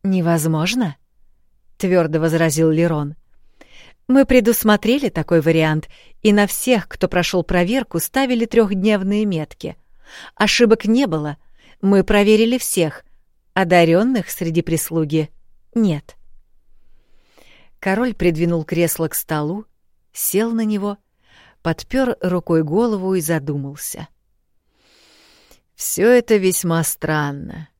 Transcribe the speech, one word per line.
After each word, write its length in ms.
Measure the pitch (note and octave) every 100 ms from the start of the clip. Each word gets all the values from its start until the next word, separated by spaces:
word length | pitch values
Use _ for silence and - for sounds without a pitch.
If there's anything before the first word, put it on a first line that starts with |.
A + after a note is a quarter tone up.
"Невозможно", — 920 | G3 F#3 E3+ E3+ D#3+ D#3+ F3 A#3+ G3+ C#3 _ _ - _ _ _ _ _
твёрдо 440 | F#3 F3+ D#3 D#3
возразил 480 | E3 D#3+ E3 D3+ D#3+
Лерон. 460 | D#3+ E3+ D#3 D3 D#3 _ - - _ - - - _ -
"Мы 180 | C4 C4+
предусмотрели 840 | B3+ G#3+ A#3 G#3+ G#3 G#3+ C4+ B3+
такой 320 | - D3+ E3+
вариант, 480 | D#3 D#3+ D#3 D#3 - - - -
и 100 | G#3+
на 160 | G3+ G3+
всех, 400 | - - A#3 -
кто 220 | - F3+
прошёл 340 | F3+ E3+ F#3
проверку, 560 | E3 F3+ F3 C4 - E3+
ставили 460 | - C4+ C4+ B3 A3+
трёхдневные 800 | A#3 G#3 G3 G3+ G#3 F#3+ G#3 G#3+
метки. 500 | E3 D3+ - - - _ - - - - _
Ошибок 500 | G#3 - A#3 A3+ G3+
не 220 | A#3 C4
было. 300 | D#3 D3+ D3 - - _ _
Мы 240 | G3 G3 F#3+
проверили 520 | G#3 G3+ G#3+ A3+ B3
всех. 460 | - - D#3+ - _ - _ _ _
Одарённых 760 | - F3+ F3+ E3+ E3+ A#3 B3+ -
среди 320 | - E3 E3
прислуги 680 | E3 E3 - E3 D3+ D#3 D3+ - - - _ A#3
нет". 400 | G#3+ D3 - - - - _ _ _ - - - _ - _ _ - - - _
Король 340 | G3 G3 B3
придвинул 500 | - F3+ D#3 E3+ E3+
кресло 460 | D#3 E3 E3 - D#3+
к 40 |
столу, 520 | - - D#3 D3 G3 A3 _ _ _ _
сел 380 | - - G3 A3+
на 120 | A3+
него, 340 | G#3+ G#3 G3+ G3+ _ _ _ _ _ _
подпёр 560 | E3 D#3+ - C4 B3+ -
рукой 420 | F#3 F3+ - D#3+
голову 520 | D#3 F3+ A#3+ G#3 F#3 F#3+
и 60 |
задумался. 840 | D#3 D#3+ C#3+ C#3+ C#3 C#3+ - - D3+ _ _ _ _ _ _ _ _ _ _ _ _ _ _ _ _ _
"Всё 340 | - - G#3+
это 280 | B3 A#3+ G#3+
весьма 460 | F#3 F3+ E3+ E3
странно. 840 | D#3 - D#3 D#3 C#3+ C#3+ - - D3+